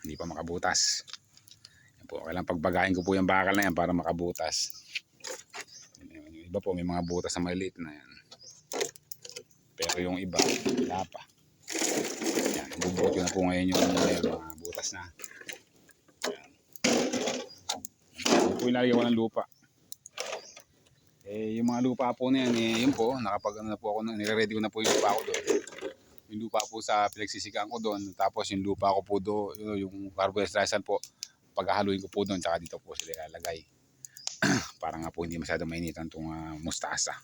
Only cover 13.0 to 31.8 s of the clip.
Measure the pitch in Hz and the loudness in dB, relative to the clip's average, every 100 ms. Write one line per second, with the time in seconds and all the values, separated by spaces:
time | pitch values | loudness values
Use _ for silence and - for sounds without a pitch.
13 | - - 87 95 90 90 92 92 92 92 | 2 2 0 2 2 4 2 4 4 4
14 | - - - - - - - - - 92 | 2 2 0 -2 -8 -12 -12 -8 -8 -8
15 | 87 - - - - - _ _ - _ | -12 -16 -16 -16 -14 -14 _ _ -20 _
16 | _ - - - - _ _ - - - | _ -8 -6 -6 -12 _ _ -2 2 4
17 | - - - - - - - - - _ | 2 0 -2 -2 -6 -12 -8 -8 -10 _
18 | _ - - 113 117 - 123 123 127 120 | _ -2 4 6 6 4 2 4 6 6
19 | 120 113 113 - - _ _ _ - - | 6 4 2 0 -4 _ _ _ -20 -20
20 | - - - - - - - _ _ _ | -16 -10 -8 -8 -10 -20 -20 _ _ _
21 | _ _ 98 104 110 110 120 120 127 123 | _ _ -10 -6 -4 0 2 2 2 2
22 | 123 120 127 135 127 117 113 113 127 127 | 0 2 2 4 4 2 2 2 2 4
23 | 113 131 104 104 107 104 107 104 110 107 | 2 0 -2 -2 -2 -4 -6 -4 -2 -2
24 | 110 110 107 110 107 110 107 110 113 113 | -2 -2 0 2 2 0 -2 0 2 4
25 | 107 107 101 90 - - - - - - | 4 2 0 -2 2 0 0 -10 -12 -14
26 | - - - 107 113 110 - 110 110 107 | -20 -20 -12 -8 -2 0 0 -2 2 4
27 | 101 - 104 104 107 107 104 117 110 104 | 4 0 -8 -6 -6 -4 -4 -2 -2 -2
28 | 101 92 98 - 101 98 98 98 98 98 | -4 0 0 0 -2 -2 0 2 4 4
29 | 95 101 95 104 101 - 107 104 95 98 | 2 0 0 -2 -2 -6 -4 -4 -4 -6
30 | 98 - 98 101 98 104 98 107 - 101 | -8 0 2 2 2 2 2 2 0 -2
31 | - _ - _ _ - 95 95 | -2 _ -16 _ _ -4 0 2